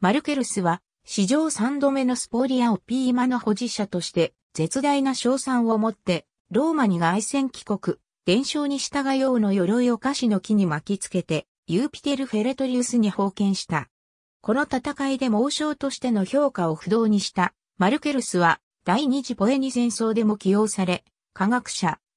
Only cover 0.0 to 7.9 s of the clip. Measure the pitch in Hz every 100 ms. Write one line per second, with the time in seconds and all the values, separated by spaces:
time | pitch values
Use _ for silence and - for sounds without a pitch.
0 | 185 277 302 285 233 220 175 175 _ _
1 | - - 190 294 320 - 240 285 277 269
2 | 254 247 - 233 262 254 240 202 - 254
3 | 254 247 254 247 220 208 240 - 196 180
4 | - 175 160 - _ - 160 277 285 285
5 | 269 247 240 262 269 247 226 220 220 -
6 | - 170 - _ - 214 320 311 220 170
7 | 165 196 214 277 262 - - 202 -